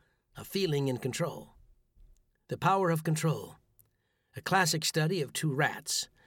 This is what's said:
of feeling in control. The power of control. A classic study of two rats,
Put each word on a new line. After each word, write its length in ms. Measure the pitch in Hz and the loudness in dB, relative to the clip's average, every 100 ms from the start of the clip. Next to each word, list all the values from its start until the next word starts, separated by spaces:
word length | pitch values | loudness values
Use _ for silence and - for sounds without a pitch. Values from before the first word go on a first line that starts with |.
| _ _ _ | _ _ _
of 120 | - - | -18 -8
feeling 420 | 196 185 143 139 | -2 0 0 0
in 80 | 123 | -2
control. 600 | 127 - 165 - - - - _ _ _ - _ _ _ - | -4 -4 -4 -6 -14 -20 -20 _ _ _ -20 _ _ _ -10
The 80 | 123 | -2
power 320 | 170 196 185 | 2 4 4
of 160 | 160 | 2
control. 520 | 160 156 165 120 - - _ _ _ _ _ _ _ | 0 0 0 -2 -6 -16 _ _ _ _ _ _ _
A 60 | - | -12
classic 460 | - 190 170 160 - | 0 2 4 2 0
study 340 | 160 156 190 | 0 2 0
of 140 | 131 | -2
two 180 | - 156 | -2 0
rats, 560 | 135 135 98 - - - _ | 2 2 0 -4 -4 -4 _